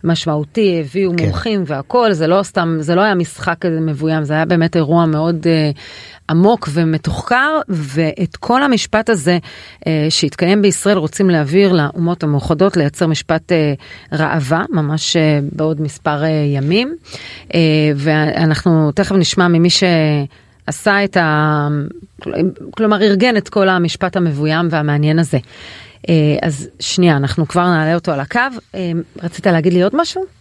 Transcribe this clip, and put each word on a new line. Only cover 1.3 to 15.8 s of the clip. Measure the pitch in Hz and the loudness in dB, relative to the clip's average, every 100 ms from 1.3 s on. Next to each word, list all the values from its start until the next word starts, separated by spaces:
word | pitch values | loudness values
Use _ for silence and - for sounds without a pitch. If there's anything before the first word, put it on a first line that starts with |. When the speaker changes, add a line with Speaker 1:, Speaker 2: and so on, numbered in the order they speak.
| - 233 208 160 | -2 -2 -4 -2
Speaker 1:
והכל, | 143 - 247 226 | -6 -2 2 2
זה | 175 160 | 2 2
לא | 185 | 2
סתם, | 202 - 170 160 | 0 -2 -2 -2
זה | 151 | 0
לא | 175 | 2
היה | 214 | 2
משחק | 185 170 - - 165 | 2 -2 -4 -4 -2
כזה | 180 160 | -2 -2
מבוים, | 160 143 156 156 | -2 -2 -2 0
זה | 147 | 0
היה | 151 | 0
באמת | 165 175 165 170 | 2 2 2 0
אירוע | 147 170 165 | 2 2 2
מאוד, | 151 165 170 170 | 0 -2 0 0
אה, | 165 151 147 - - - - - | 2 0 -4 -12 -20 -20 -18 -2
עמוק | 165 196 233 - | 4 4 2 0
ומתוחקר, | 151 165 160 - - - 240 285 311 - | -2 0 0 -2 -6 -2 0 2 -2 -2
ואת | 180 143 139 160 - 175 - | -6 -4 -2 -2 -2 -6 -6
כל | - 254 | -2 0
המשפט | 285 240 - 214 226 | 2 0 0 -2 0
הזה, | 208 143 175 - - - - - | 0 2 0 -2 -20 -20 -10 -2
אה, | 156 151 | 0 0
שהתקיים | - 151 - 175 202 | 0 -2 0 2 4
בישראל | 202 170 196 202 | 2 2 0 0
רוצים | 151 - 190 | 0 0 2
להעביר | 165 143 175 202 | 2 2 4 4
לאומות | 180 143 - 170 175 | 4 0 0 -2 -2
המאוחדות, | 156 143 - 151 196 185 | 0 -2 0 2 2 2
לייצר | 147 - 170 | 0 0 -2
משפט, | 156 - 160 - | -2 -2 -4 0
אה, | 170 151 139 - - - | 0 2 -2 -8 -20 -10
ראווה, | 156 156 165 131 160 - | -4 -2 -2 0 -2 0
ממש, | 165 147 156 - 170 | -2 -2 -2 0 2
אה, | 156 147 143 | 2 2 -2
בעוד | - 156 151 | -2 -2 -2